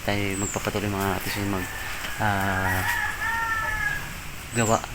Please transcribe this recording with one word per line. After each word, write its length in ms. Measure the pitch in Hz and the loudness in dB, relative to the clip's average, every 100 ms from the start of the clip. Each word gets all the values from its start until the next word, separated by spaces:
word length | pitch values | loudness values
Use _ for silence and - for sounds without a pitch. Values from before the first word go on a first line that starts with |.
tayo 160 | - 101 101 95 | 2 2 2 0
magpapatuloy, 560 | 98 107 - 104 104 | 0 0 0 0 0
mga 240 | 98 98 92 | 2 2 2
katisoy, 320 | - 104 101 | 0 -2 0
mag, 160 | 95 90 - - - - - | 0 -2 -4 -6 -4 -4 0
ah, 640 | 107 98 98 95 92 95 285 906 831 - 453 453 453 453 453 427 349 - - - - - - | 2 2 2 2 2 2 2 0 0 -2 -2 0 0 0 0 0 0 -2 -4 -8 -8 -8 -4
gawa 320 | - 110 110 - | 0 4 4 2